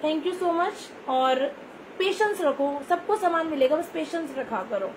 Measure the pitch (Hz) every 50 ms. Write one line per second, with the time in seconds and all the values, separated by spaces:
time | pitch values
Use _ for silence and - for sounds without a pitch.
0 | - 302 311 320 - 359 359 - 359 349 339 339 349 403 403 - - - - -
1 | - - 262 262 262 262 262 262 269 277 - - - - - - - - - -
2 | 370 392 381 381 427 415 415 - 349 285 269 277 277 285 285 285 277 - 349 349
3 | - - 415 427 381 349 339 330 320 320 311 277 262 254 294 311 339 - - 330
4 | 311 302 - 339 330 277 262 262 247 220 226 208 190 220 226 196 190 190 -